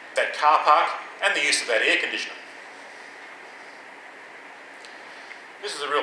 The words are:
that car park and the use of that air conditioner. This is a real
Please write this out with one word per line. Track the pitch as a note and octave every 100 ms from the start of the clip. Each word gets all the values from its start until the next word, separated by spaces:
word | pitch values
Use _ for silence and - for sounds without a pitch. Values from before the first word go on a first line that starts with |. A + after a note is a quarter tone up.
| -
that | C3 A2+
car | - D3+ D#3
park | D#3 D#3 - - - -
and | -
the | D#3
use | D3 -
of | -
that | A2
air | C3 E3+
conditioner. | - A2 - - - - - - - - - - - - - - - - - - - - - - - - - - - - - - - - - -
This | G#3 -
is |
a | C#3
real | C#3+